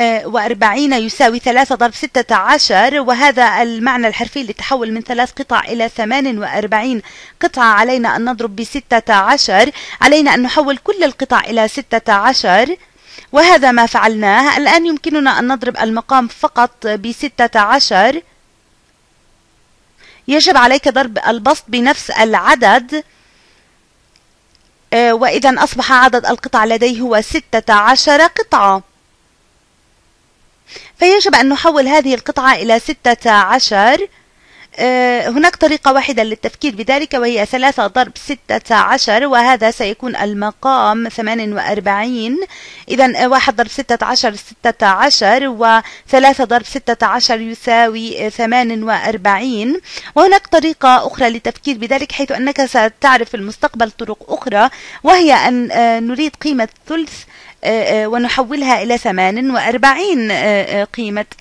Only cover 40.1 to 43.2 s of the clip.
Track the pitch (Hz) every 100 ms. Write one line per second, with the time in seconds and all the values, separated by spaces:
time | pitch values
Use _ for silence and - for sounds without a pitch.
40.1 | - 208 202 208 - 269 262 214 220 226
41.1 | - 220 226 214 202 - 208 196 202 233
42.1 | 240 220 302 381 - - - - 247 262
43.1 | -